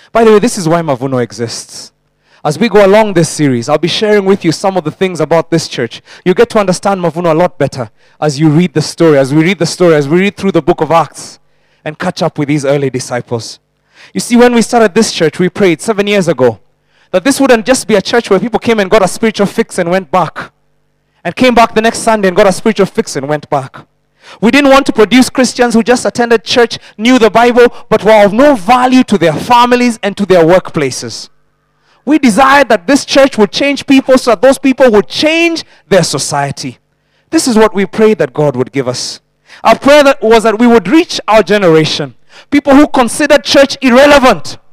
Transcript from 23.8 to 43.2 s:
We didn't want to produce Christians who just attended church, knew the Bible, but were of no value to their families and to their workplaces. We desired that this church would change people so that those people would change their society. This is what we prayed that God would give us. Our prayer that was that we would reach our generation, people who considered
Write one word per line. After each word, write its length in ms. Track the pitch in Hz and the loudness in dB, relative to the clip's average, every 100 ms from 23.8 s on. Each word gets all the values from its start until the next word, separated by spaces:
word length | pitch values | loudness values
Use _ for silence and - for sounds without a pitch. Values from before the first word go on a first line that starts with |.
| - _ _ _ - - | -20 _ _ _ -20 -2
We 100 | 208 | 0
didn't 180 | 269 277 | 2 4
want 160 | 269 277 | 2 2
to 40 | |
produce 380 | - 208 247 247 | 0 2 2 0
Christians 460 | - 254 - 240 220 | 0 -2 0 0 0
who 60 | |
just 220 | 233 247 | 0 -2
attended 400 | 208 - 233 233 | -2 -4 0 -2
church, 340 | - 262 233 - - - | 0 0 0 -2 -16 -6
knew 200 | 226 254 | 0 2
the 120 | 220 | 2
Bible, 440 | 226 240 240 240 - - | 2 2 4 2 0 -4
but 140 | 214 | -2
were 220 | 185 220 202 | 2 4 4
of 80 | |
no 220 | 214 294 254 | 4 2 2
value 460 | 175 247 254 254 254 | 2 0 2 2 2
to 120 | 202 | 0
their 140 | 170 | 0
families 640 | 147 - 247 240 247 247 226 | -2 0 2 2 2 0 -2
and 140 | 202 190 | -6 -4
to 80 | 196 | 0
their 180 | 180 | 2
workplaces. 840 | 160 185 - - 139 123 120 - - _ _ _ _ _ _ _ | 4 2 0 -6 -4 -6 -12 -14 -18 _ _ _ _ _ _ _
We 160 | - 302 | -2 0
desired 480 | 269 190 262 285 262 | 2 2 4 4 2
that 180 | 214 175 | -2 0
this 200 | 277 - | -2 0
church 320 | 285 269 - | 2 2 2
would 160 | 208 | -2
change 340 | - 285 277 - | 0 -4 -4 0
people 300 | 269 - 262 | 0 2 0
so 140 | - | 2
that 100 | 214 | 2
those 160 | 262 262 | 2 2
people 340 | 269 254 262 | -2 2 2
would 160 | 208 190 | 2 0
change 560 | - 302 320 339 330 - _ - | -2 -2 0 -2 -4 -12 _ -2
their 160 | 190 | 0
society. 760 | 160 143 - 147 139 139 135 117 _ _ _ _ _ | 0 -4 -6 -6 -6 -8 -14 -16 _ _ _ _ _
This 180 | 320 277 | -4 0
is 80 | 220 | 2
what 180 | 214 | 2
we 120 | 190 190 | 0 -6
prayed 320 | - 220 220 | 0 0 0
that 160 | 151 | -4
God 240 | - 147 123 | -2 -2 -2
would 160 | 117 | -4
give 160 | 139 123 | -4 -6
us. 320 | 123 - - _ _ _ - | -6 -10 -14 _ _ _ -6
Our 160 | - 226 | -2 0
prayer 240 | 262 294 | 4 4
that 180 | 277 262 | 4 2
was 220 | 220 226 | 2 2
that 160 | 214 214 | 2 0
we 80 | 240 | 2
would 220 | 233 175 | 2 2
reach 320 | 311 349 - - | 0 0 -6 0
our 140 | 220 | 0
generation, 720 | 175 208 190 160 156 - 143 - _ - - | 2 0 2 2 0 -4 -10 -14 _ -20 -4
people 240 | 285 285 277 | -2 2 4
who 120 | 302 | 4
considered 580 | 277 233 - | 2 -2 -2